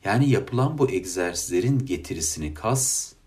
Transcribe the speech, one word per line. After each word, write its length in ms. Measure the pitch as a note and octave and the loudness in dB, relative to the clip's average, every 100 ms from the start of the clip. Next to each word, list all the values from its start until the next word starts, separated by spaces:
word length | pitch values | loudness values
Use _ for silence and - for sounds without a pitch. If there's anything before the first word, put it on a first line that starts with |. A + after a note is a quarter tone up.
Yani 260 | G2 A2 C#3+ | 0 4 4
yapılan 480 | A#2 - A#2+ C#3 D#3 | 4 2 0 0 2
bu 120 | - | 2
egzersizlerin 960 | F#2 - F#2 F2 - - F2 A#2+ C3+ F2 | 2 -4 -2 -2 -2 -2 0 2 2 0
getirisini 680 | F2 - - - - D2+ | -4 -6 -6 -4 -4 -6
kas 580 | D2+ A2 C3 - - - - | -4 -2 0 0 -2 -6 -14